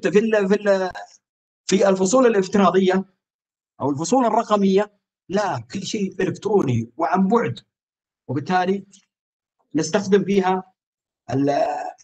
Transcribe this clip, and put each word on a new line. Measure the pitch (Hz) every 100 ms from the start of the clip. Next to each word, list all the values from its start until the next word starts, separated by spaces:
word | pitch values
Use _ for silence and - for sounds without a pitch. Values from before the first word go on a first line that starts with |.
في | 175 190
ال-، | 226 214 196
في | 202
ال-، | 202 190 185 - - - _ _ _ _ -
في | 196 196
الفصول | 185 190 262 240
الافتراضية | 202 185 208 180 185 185 190 - _ _ _ _ _ _ _
أو | 135
الفصول | 143 165 262 233
الرقمية | 220 214 208 196 190 202 _ _ _ -
لا، | 196 196 143 -
كل | 196
شيء | 190 220 190 -
إلكتروني | 180 165 202 202 135 117 113 -
وعن | 165 185 190
بعد، | 233 151 120 _ _ _ _ _ _ -
وبالتالي | 135 175 185 180 196 - - _ _ _ _ _ _ _ 147
نستخدم | 160 202 196 196
فيها | 165 196 185 190 - _ _ _ _ _ -
ال-، | 135 139 143 - 143 - -